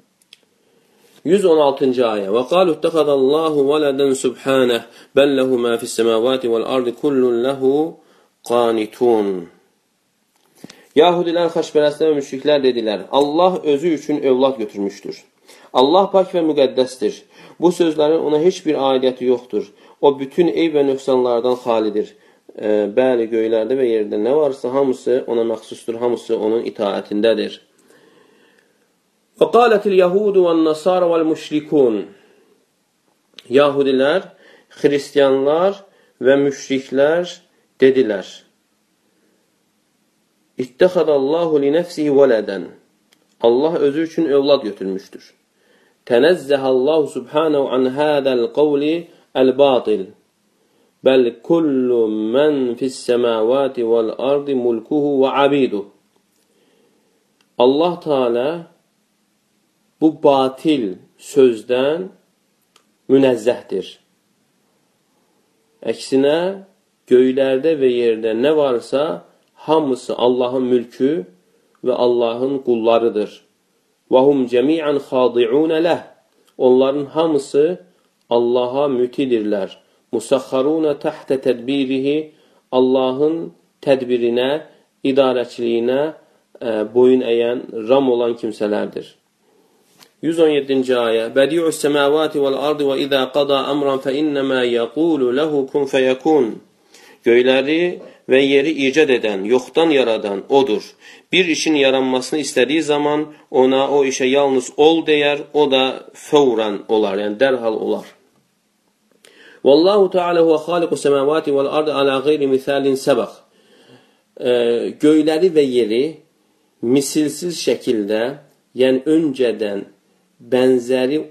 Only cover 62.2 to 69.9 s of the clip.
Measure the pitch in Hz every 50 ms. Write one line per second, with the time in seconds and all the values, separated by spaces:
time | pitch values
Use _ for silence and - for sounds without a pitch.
62.2 | _ _ _ _ _ _ _ _ _ _ _ _ _ _ _ _ _ - 135 135
63.2 | 135 131 123 110 104 120 117 - - - 101 92 87 - - _ _ _ _ _
64.2 | _ _ _ _ _ _ _ _ _ _ _ _ _ _ _ _ _ _ _ _
65.2 | _ _ _ _ _ _ _ _ _ _ _ _ - 113 113 - - - 135 135
66.2 | 139 143 156 170 180 190 196 196 196 - _ _ _ _ _ _ _ - 123 127
67.2 | 131 131 127 139 135 135 131 131 147 165 160 139 135 127 123 120 120 117 110 110
68.2 | 113 110 110 113 131 151 156 151 143 135 120 113 - - 135 135 151 170 175 175
69.2 | - _ _ _ _ _ _ - - 147 156 160 151 135